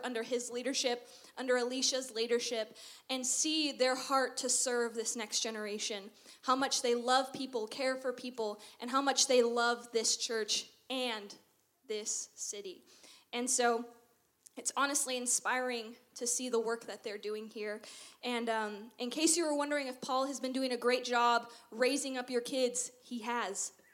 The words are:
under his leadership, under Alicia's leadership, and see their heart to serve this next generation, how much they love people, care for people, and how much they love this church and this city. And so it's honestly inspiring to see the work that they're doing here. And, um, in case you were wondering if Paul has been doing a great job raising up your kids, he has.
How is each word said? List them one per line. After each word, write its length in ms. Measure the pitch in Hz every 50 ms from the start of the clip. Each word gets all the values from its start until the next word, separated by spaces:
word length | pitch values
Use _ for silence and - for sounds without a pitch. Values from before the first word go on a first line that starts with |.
| -
under 180 | 247 247 226 226
his 260 | 226 247 233 233 -
leadership, 600 | 233 240 247 254 277 - - 254 240 240 - - - - - - - -
under 200 | 254 262 254 247
Alicia's 540 | 240 247 254 269 254 - 277 254 262 254
leadership, 640 | 220 220 226 226 240 240 240 - 247 226 220 220 - - - - - - - -
and 180 | 262 254 254 247
see 460 | - - - 311 311 320 302 285 -
their 200 | 214 254 254 254
heart 440 | 254 - - 277 269 254 247 254 -
to 100 | - 247
serve 480 | 240 - - 262 247 240 240 233 214
this 220 | 233 214 220 - 240
next 240 | 214 214 - -
generation, 600 | - 226 220 214 214 208 208 214 - - 220 202 190 220 - - - - - - -
how 120 | - 247
much 260 | 269 277 262 - -
they 140 | - 240 240
love 380 | 240 233 247 254 262 269 262 -
people, 340 | 277 269 254 262 233 214 220
care 300 | - - 269 262 262 262
for 160 | 262 262 247
people, 480 | 254 - 247 247 240 220 208 208 208 - - - -
and 100 | 240 247
how 120 | 240 277
much 260 | 277 277 262 262 - -
they 160 | 254 247 233
love 460 | 233 233 240 233 240 240 233 - -
this 240 | - 226 220 220 -
church 520 | - - - 233 220 214 214 - - - - - _ _ -
and 460 | 254 262 254 247 220 214 202 202 - - _ _ _ _ _ _ _ _ _ -
this 400 | 214 208 214 214 - - - - _
city. 500 | - - - - 202 202 190 175 - - - - - - - - - _ _ -
And 160 | 240 247 247
so 340 | - - 240 233 233 233 240 - - - _ _ _ _ _ _ _ _ - - -
it's 160 | - - - - 254
honestly 400 | 269 277 285 285 - 254 254 247
inspiring 800 | 247 233 - - - 202 240 254 254 254 247 233 220 220 240 - _ _ -
to 100 | - 247
see 220 | 240 - - 254 254
the 100 | 233 226
work 300 | 220 220 226 226 - -
that 160 | 196 214 -
they're 140 | 220 202 214
doing 320 | 208 208 214 214 220 220 -
here. 280 | 233 208 214 208 226 - - - - - - - _ -
And, 240 | 247 247 233 233 233
um, 440 | 220 220 214 208 208 202 214 240 - -
in 120 | 247 247
case 260 | 254 294 320 330 320
you 80 | 339 339
were 140 | 311 294 285
wondering 300 | 285 294 294 294 277 254
if 120 | 254 254
Paul 260 | - - 262 262 269
has 140 | 277 277 226
been 140 | 247 254 262
doing 180 | 262 262 254
a 60 | 247 240
great 260 | 240 247 247 240 247
job 460 | 240 247 240 240 240 240 233 233 - - - - -
raising 480 | - 226 254 254 277 285 277 277 262 254
up 120 | 247 254
your 100 | 254 240
kids, 520 | 240 - 277 262 254 240 240 - - - - - -
he 200 | - 247 240 214
has. 500 | 240 240 240 220 185 196 - - - - _ _ _